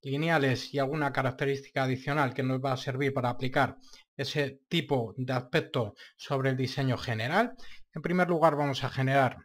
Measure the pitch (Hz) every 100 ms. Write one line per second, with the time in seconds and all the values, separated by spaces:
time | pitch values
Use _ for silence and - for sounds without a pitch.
0 | 139 139 165 165 139 120 - 143 135 156
1 | 143 135 131 123 139 139 - - 131 127
2 | - 147 135 - 131 131 135 127 - 127
3 | 139 135 120 120 127 147 135 - - -
4 | _ - 135 151 139 - _ 170 - 139
5 | 113 - 127 127 127 160 151 135 107 -
6 | - _ - 139 135 131 127 - 135 120
7 | - 110 117 175 240 - - - - 165
8 | 170 180 175 170 160 147 147 131 127 -
9 | 131 139 127 -